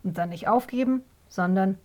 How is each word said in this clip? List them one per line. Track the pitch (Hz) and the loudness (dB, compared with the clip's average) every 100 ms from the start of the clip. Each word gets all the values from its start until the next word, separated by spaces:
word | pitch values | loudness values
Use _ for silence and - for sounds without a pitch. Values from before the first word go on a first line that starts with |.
Und | 185 175 | -4 -4
dann | 170 | -6
nicht | 170 - | -4 0
aufgeben, | 233 - 247 254 262 - _ _ | 0 0 -2 0 0 -4 _ _
sondern | - 180 185 190 190 | -2 2 2 2 0